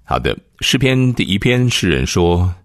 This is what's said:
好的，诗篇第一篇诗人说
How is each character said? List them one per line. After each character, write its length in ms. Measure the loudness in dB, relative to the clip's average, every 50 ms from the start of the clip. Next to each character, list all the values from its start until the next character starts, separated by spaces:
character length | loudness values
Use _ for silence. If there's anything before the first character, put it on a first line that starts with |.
| _
好 140 | -4 -4 -2
的， 200 | -2 -2 -4 -6 -8 _ _ _
诗 160 | -2 0 0
篇 360 | 2 2 2 2 2 2 0 0
第 100 | -2 -2
一 140 | -2 -2 0
篇 300 | 0 0 0 2 0 0
诗 200 | 0 0 0 0
人 180 | 0 0 0
说 480 | -2 0 0 2 2 2 2 0 0 -2 -6 -12